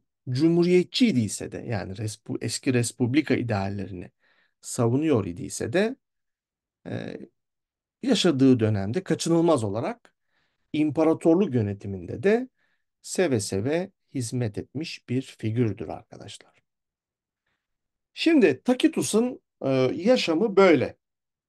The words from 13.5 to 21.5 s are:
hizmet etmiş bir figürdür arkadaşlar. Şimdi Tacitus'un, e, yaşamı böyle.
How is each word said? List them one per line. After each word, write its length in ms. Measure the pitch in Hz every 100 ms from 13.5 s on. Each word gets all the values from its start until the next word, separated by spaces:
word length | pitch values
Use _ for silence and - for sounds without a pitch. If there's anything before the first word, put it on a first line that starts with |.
| 98 123 165 190 _ _
hizmet 440 | 139 117 127 113 98
etmiş 520 | - 135 170 - -
bir 120 | 123
figürdür 640 | - - 110 113 113 92 78
arkadaşlar. 680 | 78 - - - - _ _ _ _ _ _ _ _ _ _ _ _ _ _ _ _ _
Şimdi 500 | - 320 311 175 127
Tacitus'un, 800 | - 254 311 - 127 208 247 - _ -
e, 80 | 135 131 127 -
yaşamı 600 | 196 254 - 160 220 190
böyle. 420 | 190 143 98 - _ _ _ _ _